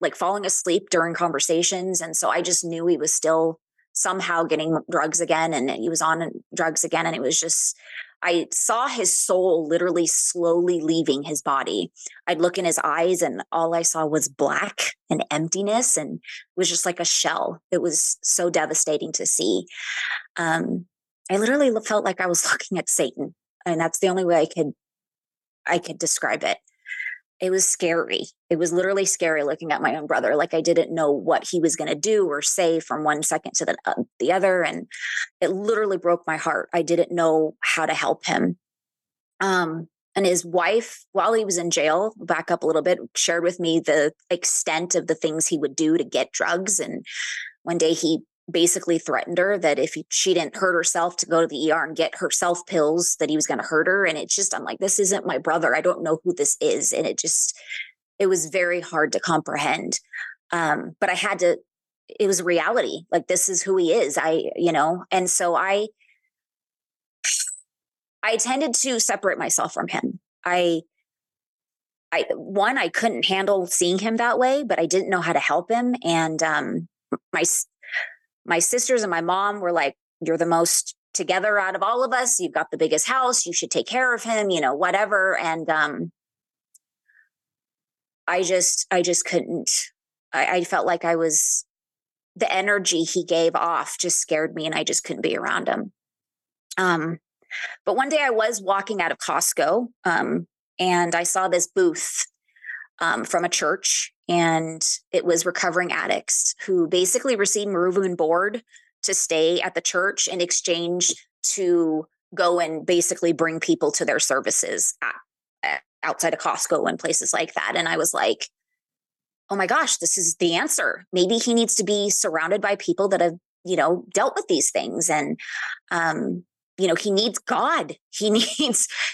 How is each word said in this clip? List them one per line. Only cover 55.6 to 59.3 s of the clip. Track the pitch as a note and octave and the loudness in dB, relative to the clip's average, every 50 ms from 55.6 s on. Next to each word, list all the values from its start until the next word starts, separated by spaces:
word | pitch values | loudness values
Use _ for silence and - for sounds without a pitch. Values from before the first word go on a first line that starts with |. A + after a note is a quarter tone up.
| D#3+ C3 B2 | 2 2 2
I | D#3 | 2
don't | D#3 F3+ E3+ - E3 | 2 0 0 0 0
know | D#3+ D#3+ D#3 - | -2 -2 0 0
who | F3+ F3 | -2 -2
this | - C#3+ - - - | 0 0 0 0 0
is." | - D3 G2+ - - - | 0 0 0 0 0 0
And | - - B2 | 0 0 -2
it | G#2+ - | -2 -2
just, | - - - - - - - - - - - - - - - - _ _ _ _ - | -4 -2 -2 0 0 0 -2 -4 -6 -12 -12 -12 -12 -12 -14 -18 _ _ _ _ 0
it | G3+ | 2
was | F#3+ F#3+ F3 E3+ | 2 2 2 0
very | D#3 F#3+ F#3+ F3+ F3 F3 F3 | -2 -2 0 0 0 0 -2
hard | E3 - E3 D#3 D#3 - - | -4 -4 0 0 2 2 0
to | - | 0
comprehend. | - - | 0 0